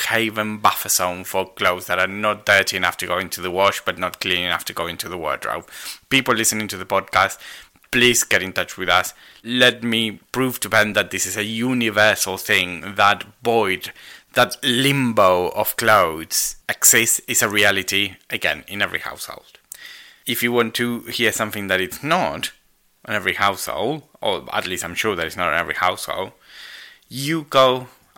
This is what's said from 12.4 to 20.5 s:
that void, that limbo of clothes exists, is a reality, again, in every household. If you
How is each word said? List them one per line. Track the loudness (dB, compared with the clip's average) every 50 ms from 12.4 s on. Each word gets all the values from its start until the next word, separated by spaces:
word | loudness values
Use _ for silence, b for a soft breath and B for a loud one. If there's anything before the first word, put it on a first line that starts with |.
| -2 0 2 2 2 0 -4 -10 -10 -10 0
that | 2 4 4 4 2 -4 -14 -18 _
void, | -2 0 2 2 2 2 -2 -4 -6 -12 B B B B B B B B 2
that | 2 2 2 0 -4
limbo | -2 -2 0 2 2 2 2 0 -2 0 2 4 6 6 6 4 2 0
of | -2 -2 -2 -2 -2 -2
clothes | 4 6 6 6 6 4 0 -6 -8 -4 -4 -2 -2 -2 -6 -8 _ -6
exists, | -4 2 4 6 6 6 4 4 0 -2 -2
is | -2 0 0
a | 2 2
reality, | 4 4 4 6 4 2 0 0 0 0 0 0 -4 -10 _ _
again, | -8 -4 -2 -2 -2 -2 -6 -10
in | -4 -4
every | -4 -2 -2 -6
household. | -6 -8 -10 -10 -12 -14 -14 -16 -16 _ _ -20 _ _ B B B B B B B B B B B
If | -4 -2 0 0
you | 2